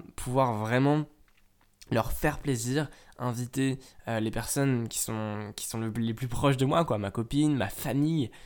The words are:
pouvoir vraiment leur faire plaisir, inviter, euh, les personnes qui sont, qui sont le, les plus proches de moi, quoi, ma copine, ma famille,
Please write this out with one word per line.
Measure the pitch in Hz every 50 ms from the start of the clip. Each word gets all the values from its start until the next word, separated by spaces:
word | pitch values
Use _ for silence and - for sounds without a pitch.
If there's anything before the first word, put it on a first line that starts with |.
| - - -
pouvoir | - - 131 123 135 131 123 110
vraiment | 107 110 110 120 127 135 143 147 151 147 - - _ _ _ _ _ _ _ _ _ _ _ _ _ - -
leur | 123 113 110 -
faire | - - - 151 147 -
plaisir, | - 143 131 113 113 123 131 151 147 - - - - - - -
inviter, | 123 123 117 120 123 123 - 135 135 135 131 131 - - - - -
euh, | 117 117 113
les | 107 110
personnes | 110 113 110 - - 143 139 139 127 120 117
qui | 110 - -
sont, | - - 113 110 110 107 107 104 107 104 104
qui | - -
sont | - - 113
le, | 113 110
les | 107 117 113 113 113
plus | 113 131 120
proches | 127 131 143 143 135
de | 127 135
moi, | 131 160 165 170
quoi, | 139 120 104
ma | 101 98
copine, | - 117 113 - 135 143 151 151 147
ma | 123 95 95
famille, | - - - 147 117 139 147 156 165 156 123 104 - - -